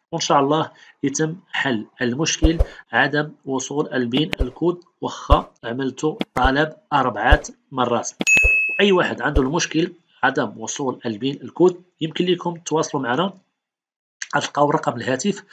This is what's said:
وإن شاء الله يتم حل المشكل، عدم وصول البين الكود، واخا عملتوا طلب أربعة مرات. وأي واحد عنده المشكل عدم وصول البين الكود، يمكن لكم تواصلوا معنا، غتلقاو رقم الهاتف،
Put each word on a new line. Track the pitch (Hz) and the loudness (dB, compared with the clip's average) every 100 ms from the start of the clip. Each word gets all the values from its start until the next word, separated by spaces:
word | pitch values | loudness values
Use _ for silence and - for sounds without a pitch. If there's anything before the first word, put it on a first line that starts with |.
| _ | _
وإن | 165 | -6
شاء | - 156 | 2 2
الله | 135 156 147 - - _ | 4 2 -2 -8 -20 _
يتم | 139 143 160 180 - | -4 0 -2 -4 -8
حل | - 139 110 110 - | -4 -2 -2 -6 -4
المشكل، | 123 127 160 - 160 165 - - - | -4 -2 -2 2 2 2 -2 -8 -2
عدم | 113 143 147 151 - | 2 2 0 -4 -6
وصول | - 131 - 143 143 | -6 -6 -4 -4 -2
البين | 131 120 131 156 - | -2 0 0 0 -2
الكود، | 127 - 165 175 - _ | -2 0 0 0 -6 _
واخا | 131 - - 156 - _ | -10 -6 2 2 2 _
عملتوا | 120 123 135 127 156 - - | -8 -4 -4 -2 -2 -2 -6
طلب | - 127 135 156 - - | 0 2 2 0 -4 -2
أربعة | 143 127 104 120 147 - - _ | 0 0 0 4 4 2 -18 _
مرات. | 131 120 117 - - - - - - - - | -2 0 0 -2 -4 2 4 4 2 0 2
وأي | 202 | 4
واحد | 185 147 113 | 4 2 -2
عنده | 131 147 | -2 0
المشكل | 131 170 - 156 180 - _ _ | 0 0 -2 -2 -2 -4 _ _
عدم | 131 143 117 - | 0 0 -4 -6
وصول | 110 - 135 - 120 | -10 -6 -6 -4 -6
البين | 104 131 139 | -6 -6 -6
الكود، | 123 - 180 180 - - | -6 2 2 2 -8 -10
يمكن | 160 151 | -6 -2
لكم | 180 175 175 | 0 0 -4
تواصلوا | 170 - 156 156 147 | -8 -4 -4 -2 -4
معنا، | 123 131 196 - _ _ _ _ _ _ _ _ - 190 | -2 0 -2 -4 _ _ _ _ _ _ _ _ -4 -4
غتلقاو | - - 143 | -2 2 2
رقم | 147 - 120 | 2 -2 -4
الهاتف، | - 131 202 - - | -4 -2 -2 -4 -8